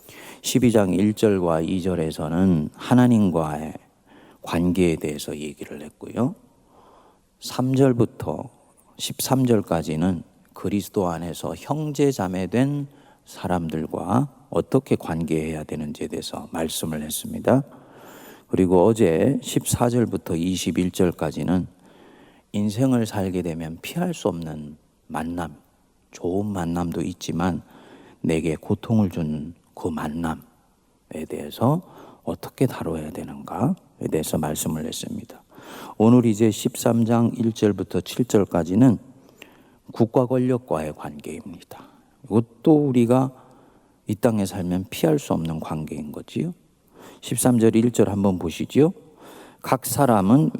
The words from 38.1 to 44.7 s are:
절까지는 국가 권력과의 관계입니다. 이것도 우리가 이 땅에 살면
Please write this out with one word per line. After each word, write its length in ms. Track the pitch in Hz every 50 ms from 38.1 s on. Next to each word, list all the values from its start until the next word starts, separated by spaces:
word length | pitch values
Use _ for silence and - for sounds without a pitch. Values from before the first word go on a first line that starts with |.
| - - 123
절까지는 720 | - - 107 92 - - 87 82 80 - 113 - 135 101 - - - - - - - _ _ - - - _ _ _ _ _ _ -
국가 340 | - - 117 113 - 143 123
권력과의 680 | 120 131 127 123 127 127 120 123 - 80 78 78 76 73
관계입니다. 880 | - - 80 76 73 - - 78 - - - 82 - - _ - - - - _ _ _ _ _ _ -
이것도 640 | - 95 113 117 - - _ - 175 156 147 147 139
우리가 420 | 123 127 117 113 123 131 135 135 - - - - - - _ _ _ _ _ _ _ _ _ -
이 80 | 107
땅에 280 | - - 120 110 107 98
살면 420 | 92 98 95 87 87